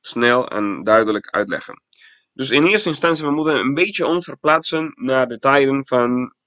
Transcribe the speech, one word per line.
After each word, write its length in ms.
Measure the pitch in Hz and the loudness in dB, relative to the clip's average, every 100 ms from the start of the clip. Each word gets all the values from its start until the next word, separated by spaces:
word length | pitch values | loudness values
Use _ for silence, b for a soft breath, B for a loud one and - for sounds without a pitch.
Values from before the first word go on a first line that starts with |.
snel 480 | - - 120 123 - | -12 0 2 2 0
en 360 | 104 104 92 | -4 -4 -4
duidelijk 460 | 101 110 110 104 - | 2 4 4 -2 -4
uitleggen. 520 | - 101 82 - - _ b b b b | -4 -4 -6 -10 -20 _ b b b b
Dus 180 | - 135 | -10 -2
in 140 | 127 | 2
eerste 240 | 165 208 208 | 2 2 -2
instantie, 360 | 151 170 160 | -2 0 0
we 60 | 151 | -2
moeten 260 | 147 156 143 | -2 0 0
een 160 | 110 | -2
beetje 320 | 143 226 - 143 | -2 -2 -2 -2
ons 180 | 170 | -2
verplaatsen 680 | 175 139 151 156 156 160 160 | -6 -6 0 0 0 -6 -6
naar 340 | - 127 131 127 | -8 -2 0 0
de 100 | 117 | -2
tijden 480 | 139 143 135 139 135 | 2 4 4 0 0
van 480 | 127 120 123 127 _ | 0 0 -2 -4 _